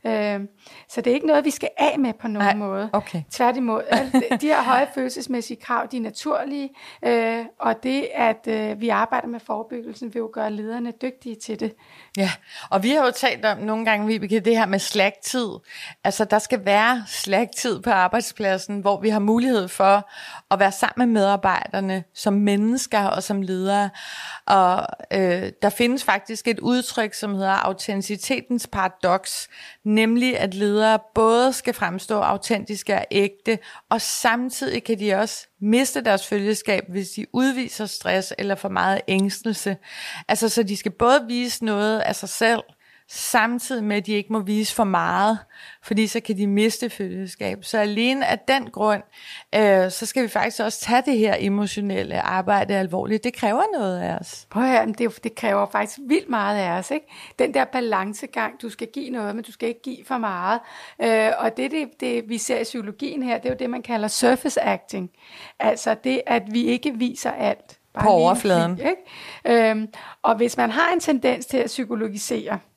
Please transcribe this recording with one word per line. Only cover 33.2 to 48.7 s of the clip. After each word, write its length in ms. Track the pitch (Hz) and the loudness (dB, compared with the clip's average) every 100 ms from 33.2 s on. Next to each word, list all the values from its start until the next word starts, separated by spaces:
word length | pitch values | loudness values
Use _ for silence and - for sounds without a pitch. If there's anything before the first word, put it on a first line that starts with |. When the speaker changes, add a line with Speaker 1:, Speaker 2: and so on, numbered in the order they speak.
| 202 202 - 226 - - _ | 0 -2 -4 -4 -6 -20 _
Speaker 2:
og 100 | 226 | -2
samtidig 840 | - - 247 233 254 - 269 240 | -2 0 2 2 -2 -4 -4 -4
kan 140 | - 220 | -2 -2
de 160 | 208 | 0
også 320 | 190 220 - - _ | 0 0 -4 -16 _
miste 400 | 202 233 269 285 | 2 4 4 0
deres 260 | 233 196 - | 2 0 0
følgeskab, 560 | 208 202 208 - 190 - | -2 0 -2 0 -2 -2
hvis 200 | 185 185 | -8 -6
de 180 | - - | -10 -4
udviser 540 | 233 262 254 240 - 208 | 0 2 0 -6 -6 -8
stress 460 | - 180 190 190 - | -4 0 0 -2 -4
eller 160 | 202 | -4
for 140 | 190 196 | -2 -2
meget 320 | 185 180 190 - | 0 2 2 2
ængstelse. 680 | 190 196 - 226 202 202 190 - - - - - | 0 0 -2 -4 -4 -4 -6 -10 -14 -14 -12 -2
Altså, 200 | - 220 | 0 2
så 140 | 233 | 2
de 140 | 196 202 | 0 -2
skal 160 | 208 | -6
både 320 | 170 240 277 233 | 2 4 4 2
vise 360 | 240 247 - | -4 -4 -4
noget 360 | 220 208 214 220 | -2 0 0 0
af 140 | - - | -2 -4
sig 120 | 190 | -8
selv, 320 | - 226 226 - _ _ _ _ | 0 2 2 -2 _ _ _ _
samtidig 760 | - - 240 226 240 - 254 | -10 0 2 2 -2 -4 -4
med, 120 | 208 208 | 0 -2
at 100 | 202 | 0
de 60 | |
ikke 200 | 208 202 | -2 -2
må 60 | 220 | -4
vise 340 | 190 214 214 | 0 -2 -2
for 100 | - | 0
meget, 540 | 202 180 170 180 208 220 - - - - | 2 2 2 2 2 0 -6 -20 -20 -20
fordi 240 | - 208 214 | -4 0 0
så 140 | 226 | -2
kan 160 | 226 196 | -4 -2
de 100 | 202 | 2
miste 440 | 202 220 220 240 | 4 2 0 -6
følgeskab. 720 | - 190 180 190 - 202 196 | -6 -8 -8 -10 -6 -6 -6
Så 140 | - 226 | -4 0
alene 480 | 208 208 240 269 - | 0 2 0 2 0
af 120 | 233 | 0
den 320 | - 269 233 | 0 0 -2